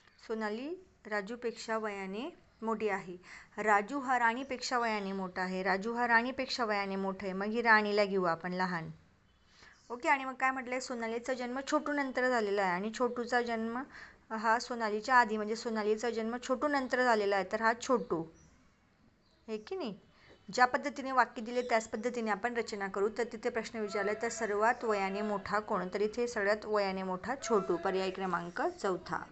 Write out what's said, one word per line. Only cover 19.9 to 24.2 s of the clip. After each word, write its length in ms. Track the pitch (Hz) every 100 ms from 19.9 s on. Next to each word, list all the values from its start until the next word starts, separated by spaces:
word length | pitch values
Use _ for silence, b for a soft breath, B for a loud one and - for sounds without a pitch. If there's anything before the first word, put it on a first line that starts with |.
| 185 - b b b -
ज्या 120 | 214 247
पद्धतीने 460 | 269 285 247 262
वाक्य 300 | 262 233 -
दिले 200 | 220 247
त्याच 260 | 240 226 226
पद्धतीने 440 | 233 240 240 220
आपण 260 | 202 240 240
रचना 300 | 220 208 196
करू. 220 | 196 208 220
तर 60 |
तिथे 260 | 233 226 240
प्रश्न 300 | 226 220 226
विचारलाय, 360 | 208 202 202 214